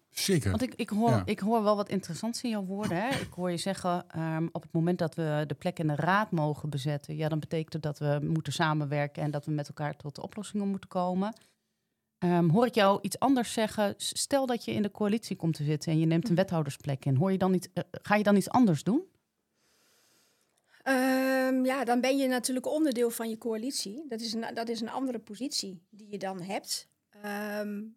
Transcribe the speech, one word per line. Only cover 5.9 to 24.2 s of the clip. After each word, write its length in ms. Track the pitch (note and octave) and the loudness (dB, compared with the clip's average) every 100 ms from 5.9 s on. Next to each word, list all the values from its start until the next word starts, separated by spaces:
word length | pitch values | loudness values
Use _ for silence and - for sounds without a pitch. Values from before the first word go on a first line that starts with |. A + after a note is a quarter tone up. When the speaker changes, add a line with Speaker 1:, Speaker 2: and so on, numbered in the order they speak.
Speaker 2:
raad 360 | D3 E3 G3 G#3+ | 0 2 2 2
mogen 400 | E3 D3+ C#3+ D#3 | 0 0 -2 -6
bezetten, 460 | C#3+ D3 C#3+ - D3+ | -4 -2 -4 -6 -4
ja, 120 | D#3 | -2
dan 120 | D#3 | -2
betekent 320 | C#3+ E3 D#3 | -2 -4 -4
het 100 | D#3+ | -6
dat 160 | D3+ - | -6 -2
we 200 | D3 D3 | 0 0
moeten 300 | D#3 D#3+ C#3+ | 0 -2 -2
samenwerken 680 | C3+ D#3+ D3+ C#3+ D3 C#3+ - | 0 2 2 0 -2 -2 -2
en 80 | D3+ | -4
dat 140 | D3 D#3 | -4 -4
we 40 | |
met 160 | D3+ D3 | -4 -4
elkaar 280 | - D3 C#3+ | -6 -6 -6
tot 220 | D3 - | -12 -10
oplossingen 480 | - G#3+ F#3+ G#3 G3+ | -10 -10 -8 -4 -2
moeten 200 | G3 - | -4 -4
komen. 460 | F#3+ F3+ F3+ G3+ A#3 _ _ _ _ _ _ _ - | -2 0 0 -2 -6 _ _ _ _ _ _ _ -2
Ehm, 300 | F3 F3 E3+ | 2 4 6
hoor 180 | F#3+ B3 | 6 4
ik 80 | |
jou 240 | A#3 G3 G3+ | 6 4 4
iets 160 | - - | 0 0
anders 340 | C4 C4 A3+ | 2 2 0
zeggen? 420 | - G#3+ - G3+ - | 0 0 0 0 -2
S-, 240 | - - | -6 -6
stel 260 | - C#4 C4 | 0 0 2
dat 180 | A#3+ | -2
je 80 | - | -2
in 100 | A3 | -2
de 80 | G#3 | -2
coalitie 460 | - G#3 A3 - F#3+ | 0 0 0 -2 -4
komt 180 | E3 | -2
te 100 | D3+ | 0
zitten 280 | D3 D3+ E3 | 0 -2 2
en 60 | D#3+ | 2
je 80 | D#3+ | 4
neemt 180 | E3 - | 2 2
een 40 | |
Speaker 3:
Mhm. 60 | E3+ | 2
Speaker 2:
wethoudersplek 640 | F#3+ E3 D3 - D3 C3 | 2 0 -2 -4 -6 -2
in. 120 | C#3 C3 | 2 2
Hoor 160 | F#3+ | 2
je 60 | F#3+ | 2
dan 120 | F#3 | 2
niet, 200 | F#3 - | 2 0
eh, 100 | F3 - | -8 -8
ga 240 | - - | -8 0
je 80 | G#3+ | 2
dan 140 | G3+ G3+ | 6 4
iets 120 | - | 4
anders 320 | B3+ A3+ D3+ | 4 6 4
doen? 200 | - C#4 F#4+ _ _ _ _ _ _ _ _ _ _ _ _ _ _ _ _ _ | 2 0 -2 _ _ _ _ _ _ _ _ _ _ _ _ _ _ _ _ _
Speaker 3:
Ehm, 800 | C4 C4 C4 C4 C4 C4 C4 C4 | 0 4 4 4 4 2 4 2
ja, 200 | B3+ C4+ | 2 2
dan 160 | A#3 B3 | 2 2
ben 160 | B3+ C#4 | 4 4
je 100 | C4 | 2
natuurlijk 380 | B3 B3 B3+ B3+ | 2 0 -2 0
onderdeel 440 | D4+ D#4 A#3+ A#3+ | 2 2 2 0
van 180 | A#3 A3+ | 0 -6
je 100 | A3 | -6
coalitie. 680 | A#3 A3 B3 - G3 A#3+ D4+ | -4 -4 -4 -6 -6 -10 -8
Dat 120 | A3+ | -8